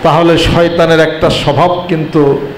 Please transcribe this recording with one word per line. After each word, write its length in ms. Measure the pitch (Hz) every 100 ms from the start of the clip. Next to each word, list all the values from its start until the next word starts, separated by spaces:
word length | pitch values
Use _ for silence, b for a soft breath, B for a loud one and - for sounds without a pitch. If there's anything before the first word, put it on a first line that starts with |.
তাহলে 340 | 165 156 170 160
শয়তানের 600 | 151 - 170 170 165 160
একটা 300 | 160 - 170
স্বভাব 540 | 113 - 139 175 175 175
কিন্তু 520 | 160 156 160 139 139 -